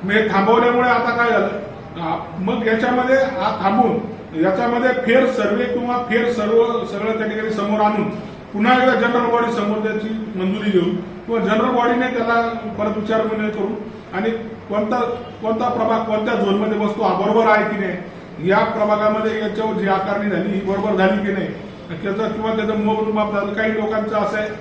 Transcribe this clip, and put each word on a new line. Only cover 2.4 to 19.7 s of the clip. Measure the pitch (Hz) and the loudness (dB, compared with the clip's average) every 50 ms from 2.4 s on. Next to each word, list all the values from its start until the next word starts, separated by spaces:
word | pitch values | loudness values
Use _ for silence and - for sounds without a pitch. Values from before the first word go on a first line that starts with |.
| 185 208 247 226 220 | -2 -2 0 0 2
याच्यामध्ये | 220 220 220 247 247 247 254 254 254 262 | 2 2 2 2 2 2 0 2 4 4
हा | 269 - - - 180 - - - - 185 | 4 4 2 0 -2 -2 -2 -2 0 0
थांबून | 196 208 240 247 202 170 - - - - - - - 160 160 170 | 2 4 4 4 2 2 0 -4 -6 -10 -12 -14 -10 -2 0 2
याच्यामध्ये | 190 190 - 240 233 240 240 262 254 | 2 2 2 0 0 0 2 2 2
फेर | 247 - - 226 233 262 262 233 | 2 2 2 4 4 6 6 4
सर्वे | - 220 208 208 208 240 247 | 2 0 0 0 0 0 0
किंवा | 247 247 240 247 240 247 | 0 -2 -2 -2 -2 -2
फेर | 247 240 - 220 226 226 240 | -2 -2 0 0 0 2 2
सर्व | 240 220 208 214 226 226 233 226 233 214 185 | 0 0 0 2 4 4 4 4 2 -2 -4
सगळं | - 202 202 214 220 220 | -4 -4 -4 -2 -2 -2
त्या | 214 214 | -2 -2
ठिकाणी | 214 214 220 220 220 | -2 -2 -4 -4 -4
समोर | 214 208 202 208 208 214 | -2 -2 0 0 2 2
आणून | 214 208 214 202 - - - - - - - - - - - | 2 2 2 2 -2 -2 -4 -6 -10 -12 -14 -14 -16 -10 -2
पुन्हा | 202 214 247 254 | 0 4 4 4
एकदा | 254 247 262 233 | 6 4 4 4
जनरल | 208 226 240 240 240 233 226 | 2 2 2 2 2 2 2
बॉडी | 233 233 233 226 | 2 2 2 0
समोर | 240 220 208 208 214 | 0 -2 0 -2 -2
त्याची | 214 214 214 202 214 214 220 226 - - - - | -2 -2 -2 -4 -4 -4 -4 -6 -6 -6 -8 -6
मंजुरी | 185 185 190 202 214 202 208 | -4 -2 -2 -2 -2 -2 2
घेऊन | 190 180 170 175 - | 2 4 2 2 -2
किंवा | - - - - - - - 233 226 | -2 -6 -8 -12 -14 -6 -4 -2 0
जनरल | 185 190 214 220 247 254 | 0 2 2 2 2 2
बॉडीने | 247 240 240 240 240 247 254 | 2 2 2 2 2 0 0
त्याला | 254 - 233 226 226 233 233 233 233 | 0 0 -2 0 2 2 2 2 0
परत | 226 - - 208 - - 208 208 202 | -4 -6 -8 -8 -6 -4 -2 -2 -2
विचार | 214 202 214 220 226 | -2 -2 0 0 0
विनिमय | 220 220 220 208 214 214 | 0 0 -2 -2 -2 -4
करून | - - 196 214 240 - - - - - - - - | -2 -2 -4 -4 -4 -6 -8 -12 -14 -14 -16 -8 -6
आणि | 185 214 226 226 - - - - - - - | -2 -2 -2 -2 -4 -6 -10 -12 -14 -8 -4
कोणता, | 202 208 208 214 240 247 233 233 233 - - - - - | -2 -2 0 0 0 0 0 -2 -4 -6 -8 -12 -14 -6
कोणता | 220 220 220 220 247 247 | -2 -2 0 0 0 0
प्रभाग | - - 220 214 220 220 | 0 0 0 2 2 0
कोणत्या | 214 214 214 214 214 247 233 | 0 0 -2 0 0 0 0
झोनमध्ये | 202 196 196 196 208 214 220 214 | 0 2 2 2 2 2 0 0
बसतो, | 208 208 202 - 226 220 | 0 0 -2 0 0 0
हा | 185 185 190 | 0 2 2
बरोबर | 196 208 214 226 226 | 0 2 4 4 4
आहे | 220 214 208 208 214 214 | 4 4 4 2 0 -2
की | 196 196 | -2 -2
नाही, | 185 175 180 - - - - - - - - 147 180 | -4 -4 -6 -8 -12 -14 -16 -16 -16 -12 -4 0 2
या | 196 214 | 4 4
प्रभागामध्ये | 220 220 220 214 208 208 214 208 214 214 214 220 220 220 220 220 | 2 2 0 0 2 2 2 2 2 0 0 0 0 -2 -2 -2
याच्यावर | 214 208 190 220 220 220 | -2 -4 -2 -2 -2 -2